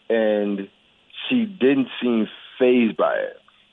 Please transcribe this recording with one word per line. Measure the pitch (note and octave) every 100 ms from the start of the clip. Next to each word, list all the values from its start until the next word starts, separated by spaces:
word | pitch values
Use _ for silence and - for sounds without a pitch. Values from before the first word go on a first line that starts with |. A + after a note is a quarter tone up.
| -
and | A2+ A2 G#2+ G2+ G2+ G2 _ _ _ _ - -
she | B2+ A2
didn't | F#2+ B2+ C#3 B2 -
seem | B2 A#2 G#2 - - -
fazed | B2+ B2 A2+ F#2
by | E2 G#1+
it. | G1+ - _ _ _